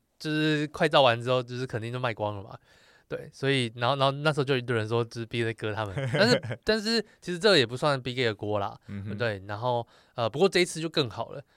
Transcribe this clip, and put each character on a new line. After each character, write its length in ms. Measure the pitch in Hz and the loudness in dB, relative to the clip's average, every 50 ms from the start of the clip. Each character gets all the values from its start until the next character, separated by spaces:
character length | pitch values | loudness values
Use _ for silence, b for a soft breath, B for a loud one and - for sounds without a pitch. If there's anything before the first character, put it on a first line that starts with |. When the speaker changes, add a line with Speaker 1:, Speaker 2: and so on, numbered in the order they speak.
| _ _ _ _ | _ _ _ _
Speaker 1:
就 140 | - 156 | -6 -2
是 340 | 151 156 151 156 151 147 151 147 | 0 2 2 2 2 2 0 -4
快 200 | - - 180 156 | -2 0 0 4
照 140 | 151 156 135 | 6 8 8
完 180 | 123 117 120 | 8 6 4
之 80 | 117 123 | 2 2
后， 140 | 127 127 123 | 2 2 0
就 120 | 120 123 | -2 -6
是 120 | 123 131 127 | -6 -6 -4
肯 120 | - 117 | -4 -6
定 140 | 107 117 120 | -4 -4 -4
就 60 | 127 | -4
卖 120 | 127 123 | -4 -4
光 240 | 110 101 107 104 104 | -4 -2 -4 -4 -4
了 60 | 101 | -6
嘛。 160 | 98 113 - - b b b b b b b b b _ | -10 -12 -18 -20 b b b b b b b b b _
对， 200 | - - 139 151 - | -10 -10 -10 -14 -10
所 160 | - - 135 | -4 -2 0
以 220 | 139 135 123 113 113 | 2 2 0 -2 -4
然 140 | 120 120 120 | -2 0 0
后， 60 | 139 | 2
然 100 | 139 135 | 4 2
后 60 | 139 | 2
那 200 | 135 143 147 156 | 2 2 0 0
时 80 | 147 151 | 2 2
候 40 | 139 | 0
就 120 | 131 143 | 2 0
一 60 | 127 | 0
堆 140 | 123 120 123 | 0 0 0
人 120 | 113 107 107 | 0 0 0
说， 160 | 117 120 120 | 0 0 0
就 180 | 117 - 120 | -2 -4 -10
是 40 | 113 | -10
逼 160 | 110 - 120 | -6 -2 -2
着 100 | 117 113 113 | -2 -2 -2
割 180 | - - 107 104 | -4 -6 -4 -4
他 100 | 107 110 | -4 -4
们。 120 | 104 95 143 135 123 113 | -4 -4 -6 -4 -2 2
但 160 | - 202 233 | 2 4 4
是， 120 | 247 - - 110 | 4 2 0 -6
Speaker 2:
<laughs> 120 | 117 - _ | -10 -6 _
Speaker 1:
但 160 | - 214 220 | -2 0 0
是 240 | 202 220 233 226 208 b b b | 0 0 -2 -2 -2 b b b
其 140 | - - 180 | -10 -8 -8
实 60 | 175 | 2
这 180 | 170 220 196 156 | 4 6 6 6
也 80 | 120 | 4
不 100 | 110 123 | 2 0
算 240 | 127 - 151 139 131 | -2 0 0 0 0
Big 140 | 123 135 123 | -2 -6 -4
Gate 120 | 127 127 | 0 0
的 100 | 117 104 | 0 0
锅 240 | - - 104 104 104 | -2 -4 -2 -2 -2
啦。 180 | 98 107 113 - _ | -2 -4 -6 -10 _
Speaker 2:
嗯 180 | - 98 101 98 | -12 -12 -10 -8
哼。 140 | 110 101 101 | -8 -6 -4
Speaker 1:
对， 240 | 120 113 104 98 95 101 | -2 -4 -4 -4 -8 -10
然 140 | 104 104 | -8 -4
后， 260 | 117 127 123 120 117 b b b b b b | -2 -2 -2 -2 -4 b b b b b b
呃， 160 | - 117 110 | -4 -4 -2
不 80 | - 139 | 2 2
过 100 | 185 196 | 2 2
这 120 | - 180 | 4 2
一 60 | 180 | 0
次 140 | 175 - 160 | 0 -2 -6
就 80 | 156 165 | -8 -4
更 220 | - 165 143 117 | -2 -2 -2 -2
好 200 | - 117 - - | -4 -8 -10 -10
了， 140 | - 143 - _ _ | -10 -14 -14 _ _